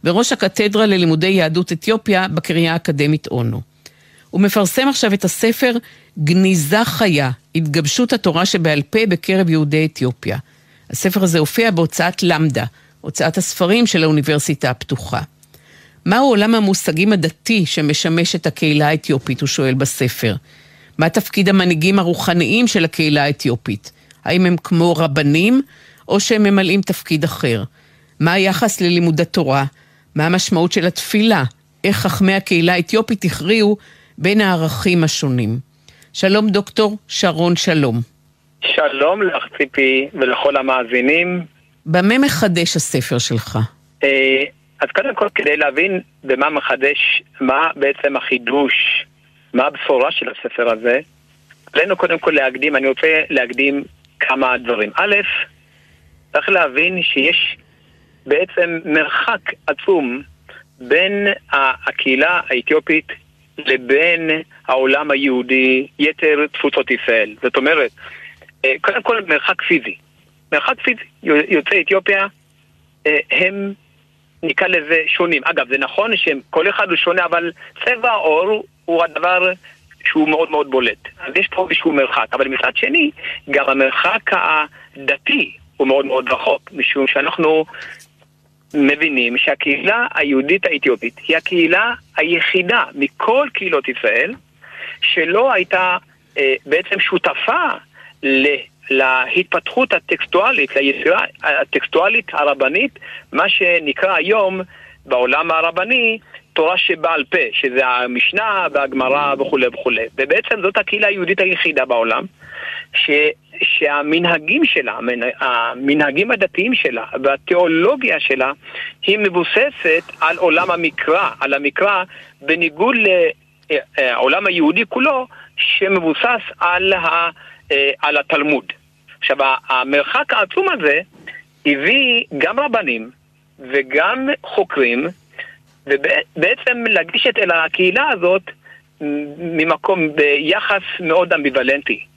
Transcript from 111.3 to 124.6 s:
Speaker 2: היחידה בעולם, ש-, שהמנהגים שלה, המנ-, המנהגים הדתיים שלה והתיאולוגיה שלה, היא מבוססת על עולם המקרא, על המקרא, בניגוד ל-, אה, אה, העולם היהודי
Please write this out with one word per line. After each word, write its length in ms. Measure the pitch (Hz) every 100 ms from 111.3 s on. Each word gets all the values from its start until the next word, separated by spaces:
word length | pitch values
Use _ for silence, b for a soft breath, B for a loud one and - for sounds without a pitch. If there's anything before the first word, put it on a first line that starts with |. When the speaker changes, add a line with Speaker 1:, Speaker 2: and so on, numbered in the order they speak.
| 190
Speaker 2:
היחידה 440 | 190 170 165 147
בעולם, 400 | 127 117 113 113 190 _ B B B B B
ש-, 160 | - - 147 151 - _ -
שהמנהגים 1040 | - - 147 147 147 165 175 165 151 269
שלה, 340 | 320 175 123 113
המנ-, 460 | 117 120 120 -
המנהגים 840 | 135 120 117 120 139 147 147 139 214
הדתיים 440 | 226 190 - 220
שלה 300 | 247 147 117 - 131
והתיאולוגיה 960 | 135 139 - 175 175 160 190 277 254 160
שלה, 320 | - 131 131 147 B B B B
היא 160 | - 214
מבוססת 840 | 202 175 165 214 277 - 170 160 - -
על 160 | 156 165
עולם 340 | 180 156 185
המקרא, 600 | 170 165 - - 170 170 113
על 140 | 139
המקרא, 500 | 139 143 - 202 196 185 B B B
בניגוד 540 | 139 165 165 151 226 247
ל-, 120 | 208 180 160 - _ _ _
אה, 60 | 147 - -
אה, 140 | 131
העולם 320 | 120 131 170 196
היהודי 380 | 180